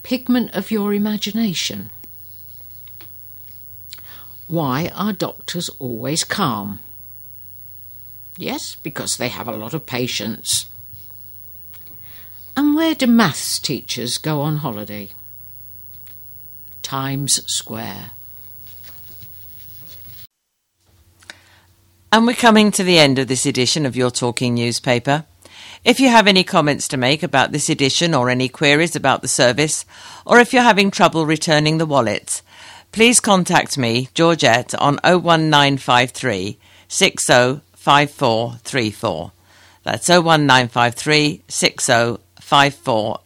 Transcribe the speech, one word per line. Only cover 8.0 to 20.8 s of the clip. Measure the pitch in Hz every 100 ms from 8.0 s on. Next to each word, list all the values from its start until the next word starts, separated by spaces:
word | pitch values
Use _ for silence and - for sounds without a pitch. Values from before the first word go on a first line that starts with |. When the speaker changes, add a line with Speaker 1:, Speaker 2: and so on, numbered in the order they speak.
| - - - -
Speaker 1:
Yes, | 170 277 -
because | - - - 120 -
they | 123
have | 87 113
a | 107
lot | 110
of | 156 -
patience. | 120 123 - 104 107 - - - - - - - - - - - - - - - - - - - - - -
And | 294
where | 294 330 311
do | 247
maths | 233 196 - - -
teachers | - 123 - - 120 -
go | 156 151
on | 147 151
holiday? | 147 104 104 104 98 - - - - - - - - - - - - - - - - -
Times | - 139 135 139 139 - -
Square. | - - 110 110 98 101 - - - - - - - - - - - - - - - - - - - - - - _ _ _ _ _